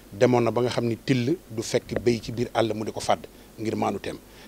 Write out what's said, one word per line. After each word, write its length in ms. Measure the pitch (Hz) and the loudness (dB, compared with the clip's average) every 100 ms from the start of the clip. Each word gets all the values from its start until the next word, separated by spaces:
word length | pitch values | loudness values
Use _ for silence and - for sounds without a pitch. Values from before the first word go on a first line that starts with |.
| - | -8
demoon 300 | 101 123 123 | 2 4 6
na 80 | 117 | 4
ba 100 | 110 | 2
nga 80 | 120 | 0
xam 160 | 123 117 | 0 -2
ni 120 | 113 | -2
till 340 | - 131 120 175 - | 0 0 0 -2 -6
du 120 | 113 | -8
fekk 380 | - 120 - 110 | -2 -2 -2 -2
béy 160 | 107 117 | 2 0
ci 100 | 110 | -2
biir 180 | 113 120 | -4 -2
àll 200 | - 110 | 0 0
mu 100 | 107 | 0
di 80 | 107 | -6
ko 80 | - | -4
fàdd 260 | - 98 - - - - | 0 0 -2 -20 -18 -8
ngir 160 | 110 107 | -4 -2
manduteem, 420 | 107 98 - - - - | -2 -2 -6 -10 -14 -20